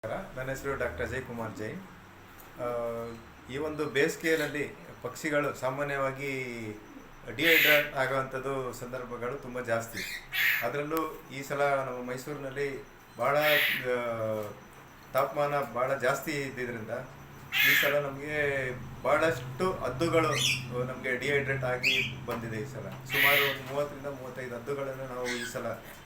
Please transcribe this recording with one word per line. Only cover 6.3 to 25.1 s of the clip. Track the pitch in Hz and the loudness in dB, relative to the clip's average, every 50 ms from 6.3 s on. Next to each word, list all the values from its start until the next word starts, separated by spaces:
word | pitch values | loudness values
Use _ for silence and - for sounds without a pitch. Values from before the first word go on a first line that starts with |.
| 135 131 131 123 120 117 113 107 104 - - - - - - - - - - 131 113 | -2 -4 -4 -4 -6 -6 -6 -6 -8 -10 -12 -16 -18 -18 -18 -18 -18 -14 -12 -10 -2
ಡಿಹೈಡ್ರೇಟ್ | 120 147 165 165 156 - 151 151 147 143 147 - | 2 6 6 6 8 8 8 6 6 6 2 0
ಆಗುವಂಥದ್ದು | 139 131 127 135 135 131 - - 131 127 139 135 135 127 123 | 0 0 2 2 0 -2 -2 -4 -4 -2 -2 -2 -2 -2 -4
ಸಂದರ್ಭಗಳು | 110 - 127 120 123 127 123 117 120 113 117 123 135 143 | -6 -8 -10 -8 -8 -8 -8 -8 -8 -6 -4 -4 -6 -6
ತುಂಬ | - 123 123 123 | -8 -8 -8 -6
ಜಾಸ್ತಿ. | 120 113 113 117 113 - - - - - - - - - - - - - - - | 0 2 2 0 0 -2 -6 -8 -6 -6 -8 -10 -10 -4 0 2 4 4 4 2
ಅದರಲ್ಲೂ | 117 123 131 143 147 151 160 160 156 160 - - - - | 0 0 0 0 -2 0 0 0 0 0 -4 -10 -12 -10
ಈ | 123 135 | -8 -8
ಸಲ | 139 - 147 139 | -4 -4 0 2
ನಮ್ಮ | 143 143 139 135 131 127 123 123 123 123 | 4 4 4 2 0 -2 -4 -6 -4 -4
ಮೈಸೂರಿನಲ್ಲಿ | 127 127 - 151 147 135 139 135 131 143 143 139 135 - - - - - - - - 110 | -6 -6 -6 -6 -8 -6 -6 -6 -2 -2 -2 -2 -2 -6 -10 -14 -18 -20 -20 -18 -4 0
ಭಾಳ, | 120 135 143 | 2 4 4
ಆ, | 147 151 151 151 147 147 - - 131 131 127 123 123 120 120 117 113 110 110 110 107 104 101 95 - - - - - - - - - - - | 6 6 8 6 6 6 4 2 0 0 0 0 2 2 0 -2 0 0 0 0 0 -2 -4 -8 -12 -16 -18 -18 -18 -20 -20 -20 -20 -20 -2
ತಾಪಮಾನ | - 131 143 - - 147 147 143 147 143 | 2 2 2 2 2 0 0 2 2 0
ಭಾಳ | 135 117 113 117 127 135 139 127 | 0 0 0 0 2 2 2 2
ಜಾಸ್ತಿ | 120 127 139 - - 165 | 4 2 2 2 0 -2
ಇದ್ದಿದ್ರಿಂದ | 151 143 139 131 120 123 127 120 117 113 107 104 117 127 135 - - - - - - - - - - - - - | -2 -2 -2 -4 -4 -4 -4 -4 -4 -6 -6 -6 -6 -6 -6 -10 -14 -16 -16 -16 -16 -16 -12 -2 2 4 6 6
ಈ | - - | 6 8
ಸಲ | - 139 143 147 | 6 6 4 4
ನಮಗೆ | 147 139 135 135 143 151 151 151 147 143 139 135 131 127 123 123 - - - - | 2 2 -4 -4 -6 -2 0 2 2 4 2 2 0 -2 -4 -6 -8 -10 -10 -2
ಭಾಳಷ್ಟು | - 127 143 156 160 165 160 - - - - - 180 185 | 4 4 6 6 6 4 4 2 -4 -8 -2 0 2 2
ಹದ್ದುಗಳು | - - - - - 135 165 170 160 165 160 151 147 135 - - 135 131 131 - 123 123 127 | 2 0 -2 -4 0 2 2 6 6 6 6 6 4 4 4 2 2 2 -2 -4 -2 -2 -2
ನಮಗೆ | 123 131 127 127 131 127 | -2 -4 -4 -2 -2 -2
ಡಿಹೈಡ್ರೇಟ್ | 123 135 135 143 139 135 135 135 131 131 | 0 0 2 2 2 2 2 0 0 2
ಆಗಿ | 127 127 123 123 - 123 120 117 - - - - | 0 0 2 4 4 4 4 2 0 -2 -6 -6
ಬಂದಿದೆ | 120 120 117 113 113 107 | -6 -4 -4 -4 -4 -4
ಈ | 107 107 | -4 -6
ಸಲ. | - - 110 | -6 -6 -8
ಸುಮಾರು | 98 95 - - - - 151 - - 139 139 143 143 139 | -8 -8 -10 -10 -8 -2 2 4 6 6 6 6 4 4
ಒಂದು | 135 - 131 131 | 0 -2 -6 -4
ಮೂವತ್ತರಿಂದ | 135 143 147 143 139 135 143 | 0 0 0 -2 -2 -8 -6
ಮೂವತ್ತೈದು | 143 135 131 127 127 - 135 127 123 120 | -8 -6 -6 -8 -10 -8 -8 -8 -6 -8
ಹದ್ದುಗಳನ್ನು | 113 117 139 143 139 139 135 131 131 135 | -8 -4 -4 -4 -2 -2 -4 -4 -6 -8
ನಾವು | 127 | -8